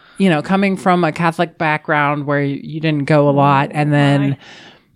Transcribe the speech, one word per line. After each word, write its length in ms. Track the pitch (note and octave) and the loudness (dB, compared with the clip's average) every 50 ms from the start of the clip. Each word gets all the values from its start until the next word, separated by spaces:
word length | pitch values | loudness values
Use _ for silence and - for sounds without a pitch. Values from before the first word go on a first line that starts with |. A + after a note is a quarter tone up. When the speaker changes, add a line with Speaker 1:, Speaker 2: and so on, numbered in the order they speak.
| _ _ _ | _ _ _
Speaker 1:
you 120 | - G3 F#3+ | 0 0 2
know, 120 | E3 D3+ | 2 0
coming 360 | C#3+ - F#3+ G3 G3+ G3 F#3+ | 0 -2 -2 0 0 0 -2
from 260 | F3+ - F#3+ F3+ F3+ F3 | -2 0 0 2 2 0
a 80 | D#3 | -2
Catholic 460 | D3 - E3+ E3 E3 - F3 E3 - | -2 -2 -2 -2 -2 -2 -4 -6 -4
background 680 | - E3+ D#3 D3+ D3+ - - D#3 D3 D3 C#3+ D3 D3 C#3+ | -4 -2 -2 -2 -2 -2 -2 0 0 0 0 -2 -4 -4
where 180 | C#3+ C#3+ C#3+ C#3+ | -4 -2 -2 -2
you, 160 | C#3 C#3 - - | -2 -4 -8 -10
you 160 | D3 D3 D#3+ | -12 -10 -6
didn't 260 | D#3+ D#3+ D3+ D3 C#3 | -4 -2 -2 -2 0
go 220 | C3 D#3+ D3 C#3+ C#3+ | 2 2 2 4 2
a 20 | |
lot, 400 | C#3 C#3+ C#3 C#3+ C#3+ C3+ C#3+ - - | 2 2 2 4 2 2 0 -2 -2
and 180 | D3+ D3 D3 | -2 0 2
then 300 | D3 C#3+ C#3+ C#3+ C#3+ C#3+ | 2 2 2 2 2 2
Speaker 2:
Right. 180 | C#3+ C#3 C#3 - - - - - - - - _ _ _ _ | 0 0 -2 -4 -8 -18 -20 -20 -20 -20 -20 _ _ _ _